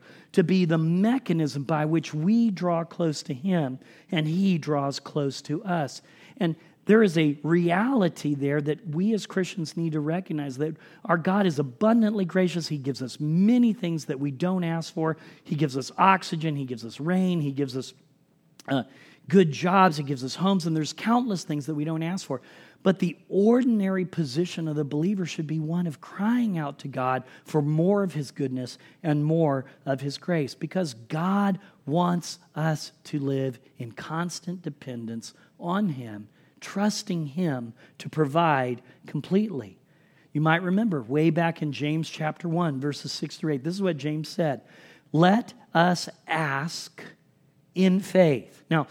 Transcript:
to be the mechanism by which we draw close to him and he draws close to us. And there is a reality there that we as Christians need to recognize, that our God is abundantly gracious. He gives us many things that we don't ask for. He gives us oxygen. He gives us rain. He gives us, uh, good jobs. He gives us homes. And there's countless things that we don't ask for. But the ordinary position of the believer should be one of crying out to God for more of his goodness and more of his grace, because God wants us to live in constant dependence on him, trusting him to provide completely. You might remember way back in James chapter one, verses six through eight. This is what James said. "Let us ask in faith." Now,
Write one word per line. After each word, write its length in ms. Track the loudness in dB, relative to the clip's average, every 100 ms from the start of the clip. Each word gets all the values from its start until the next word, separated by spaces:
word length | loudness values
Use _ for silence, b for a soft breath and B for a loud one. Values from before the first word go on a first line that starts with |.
| B B B
to 120 | 2
be 200 | 4 4
the 140 | 4 2
mechanism 840 | 2 2 2 2 0 0 0 -2
by 200 | -2 0
which 300 | 2 0 -2
we 380 | -2 2 4 2
draw 320 | 0 -2 -2
close 400 | -4 -2 -2 -2
to 100 | -6
him 460 | -6 0 0 0 -4 B B B
and 160 | -2 0
he 320 | 2 2 2
draws 400 | 0 -2 -2 -6
close 420 | -6 -2 -2 -4
to 200 | -6 -6
us. 380 | -2 -2 -4 -8 B B B B
And 180 | -2 -2 b b 4
there 180 | 6
is 140 | 6 4
a 200 | 2 2
reality 920 | 0 2 4 2 2 2 2 0 -4 -2
there 260 | 0 0
that 260 | 0 -4 -4
we 260 | -2 0
as 120 | -2 -2
Christians 500 | -4 -4 -4 -8 -4
need 180 | -2
to 60 | -2
recognize, 580 | -2 -4 -4 -6 -6 -4
that 200 | -6 -6 B B
our 140 | 0 0
God 280 | 2 2 2
is 140 | 2
abundantly 640 | -2 2 4 4 4 2
gracious. 440 | 0 2 2 0 -4
He 100 | -4
gives 240 | -4 -4
us 180 | -6 -4
many 540 | 0 4 4 6 4
things 320 | 2 -2 -4 -4
that 140 | -4
we 120 | -4
don't 320 | -2 -2 0
ask 300 | -2 -4 -4
for. 240 | -2 -2 -2 B B
He 120 | -6 -2
gives 200 | 0 -2
us 160 | -6 2
oxygen. 580 | 4 4 0 -4 -4 -4
He 100 | -6
gives 200 | -8 -10
us 140 | -8
rain. 420 | -2 0 2 0
He 100 | -2
gives 240 | -2 -4 -4
us, 180 | -10 -14 _ _ _ _ _ _ -4
uh, 140 | -4 -4 B B B 2
good 240 | 4 4
jobs. 460 | 2 2 6 6 4
He 60 |
gives 200 | -4 -4
us 120 | -4 -2
homes. 300 | 0 2 0
And 120 | -2
there's 160 | -2
countless 500 | -4 0 0 0 -4
things 220 | -4 -6 -4
that 100 | -4
we 80 |
don't 200 | -4 -4
ask 220 | -4 -6 -6
for. 160 | -8 B B B B
But 160 | 0 2
the 180 | 0 -4 -4
ordinary 800 | 2 4 4 4 2 2 0 -2
position 640 | -2 -4 -2 -4 -4 -4
of 80 | -4
the 100 | -2
believer 400 | -2 -2 -2 -4
should 220 | -6 -4
be 120 | -4
one 280 | -2 -2 -4
of 120 | -6
crying 580 | -14 -4 0 0 0 -2
out 220 | -4 -8
to 80 | -10
God 360 | -4 0 -2 -4 B
for 180 | -2 0
more 420 | 2 2 4 2
of 100 | 0
his 180 | -4 -8
goodness 460 | -4 -4 -4 -8 -12 B B
and 220 | -2 0 2
more 400 | 4 4 2 -4 B -4
of 140 | -4
his 180 | -4 -8
grace, 380 | -2 -2 -2 -6
because 380 | -6 -4 -4
God 640 | -6 -8 -4 0 2 2 0 B B -2
wants 540 | 0 2 0 -4 -14 _ -4
us 380 | -2 -2 -6 _ -8
to 140 | -4
live 400 | -2 0 -2 -6 b b
in 140 | -14
constant 720 | -12 -10 -6 -6 -6 -10 -8
dependence 720 | -10 -12 -12 -10 -8 -10 -12 -20 b b
on 300 | -4 -2 0
him, 400 | -4 -8 -12 -16 b b b
trusting 640 | -10 0 0 0 -4 -4 -4
him 480 | -2 -2 -2 -6 -14 b b
to 120 | -10
provide 720 | -2 0 2 4 2 0 -4 b b -8
completely. 720 | -8 0 0 0 -4 -10 -16 _ b b b b
You 100 | 0
might 220 | 4 4
remember 380 | 2 0 2 -2
way 280 | -2 2 2
back 320 | 4 0 0
in 100 | -4
James 380 | -4 -2 -2 -4
chapter 380 | -6 -6 -6 -4
one, 320 | 0 0 -2
verses 320 | -4 -6 -8
six 260 | -8 -10 -6
through 160 | -4
eight. 100 | -2
This 100 | -4
is 80 | -2
what 160 | -2 -2
James 320 | -4 -6 -8
said. 320 | -4 -2 -2 -10 B B B B
"Let 420 | 4 6 6 0 -14 -2
us 360 | 2 4 2 -4 -12 -6
ask 720 | -4 -2 -4 -6 -8 -14 -18 -20 -20 _ _ _ _ _
in 260 | 2 4 4
faith." 640 | 2 4 6 4 -4 -20 -2
Now, 180 | -2 -2